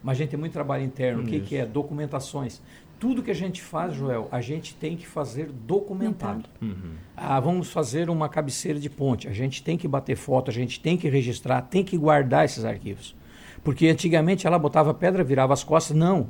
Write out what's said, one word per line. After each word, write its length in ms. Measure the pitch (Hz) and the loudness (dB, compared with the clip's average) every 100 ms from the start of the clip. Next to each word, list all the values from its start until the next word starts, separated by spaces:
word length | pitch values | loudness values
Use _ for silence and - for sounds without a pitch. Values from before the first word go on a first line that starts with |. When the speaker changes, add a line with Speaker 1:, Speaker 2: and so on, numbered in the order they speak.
Speaker 1:
mas 140 | 123 131 | -4 -2
a 20 | |
gente 100 | 151 | -2
tem 80 | 147 | -4
muito 120 | 151 | -6
trabalho 320 | 151 143 135 | -6 -4 -2
interno. 380 | 131 - 127 117 | -4 -2 -2 0
O 20 | 117 | -2
que 100 | 196 | -4
Speaker 2:
Isso. 100 | 98 | -2
Speaker 1:
que 100 | 139 | -4
é? 100 | 117 | -2
Documentações. 960 | 143 143 147 143 139 - 143 123 - - - - - | -4 -4 -6 -6 -6 -6 -6 -8 -10 -18 -20 -20 -4
Tudo 240 | 240 240 | -2 -2
que 80 | - | -2
a 40 | |
gente 260 | 165 185 180 | -2 -4 -6
faz, 320 | - 156 175 | -8 -6 -4
Joel, 320 | 139 135 117 104 | -4 -2 -4 -4
a 80 | 123 | -6
gente 340 | 113 160 - - | -4 -8 -10 -8
tem 200 | 160 170 | -8 -8
que 100 | - | -8
fazer 440 | 165 131 123 156 | -8 -6 -6 -8
documentado. 920 | 131 110 196 202 190 220 - 107 110 | -10 -2 0 0 -2 -2 -2 -4 -6
Speaker 3:
Documentado. 40 | - - | -10 -8
Speaker 2:
Uhum. 300 | 113 92 85 80 - | -8 -6 -10 -12 -14
Speaker 1:
Ah, 240 | - 151 135 | -10 -2 0
vamos 300 | 135 180 143 | 2 0 -2
fazer 380 | 165 135 147 170 | -2 -2 -2 0
uma 180 | 165 151 | 0 0
cabeceira 500 | 156 143 - 180 147 | -2 -2 -4 -4 -4
de 80 | 143 | -6
ponte. 400 | - 139 127 127 | -2 0 0 -2
A 40 | |
gente 280 | 104 135 - | -4 -2 -4
tem 140 | - 165 | -4 -2
que 100 | 151 | 0
bater 300 | 135 135 120 | -2 -2 -4
foto, 340 | - - 127 | 0 0 2
a 40 | |
gente 260 | 113 123 - | -2 -4 -2
tem 160 | 156 170 | 0 0
que 100 | 151 | 2
registrar, 540 | 135 123 - 131 127 | 2 0 -2 0 -2
tem 240 | 127 185 | 2 0
que 140 | 190 170 | 2 2
guardar 480 | 151 147 127 139 151 | 6 6 6 4 4
esses 180 | 113 | 0
arquivos. 500 | 113 107 - 98 - - - - - - | -4 -4 -8 -10 -12 -20 -20 -20 -20 -6
Porque 260 | 151 135 160 | -4 4 4
antigamente 580 | 156 170 160 160 190 170 | 6 4 4 4 2 4
ela 140 | 175 | 2
botava 340 | 143 160 151 | 4 4 4
pedra, 300 | - 175 185 | 4 2 2
virava 280 | 131 135 131 | 2 4 4
as 120 | 139 | 2
costas. 320 | - 160 156 151 | 4 2 4 4
Não, 280 | 170 190 104 | 4 4 2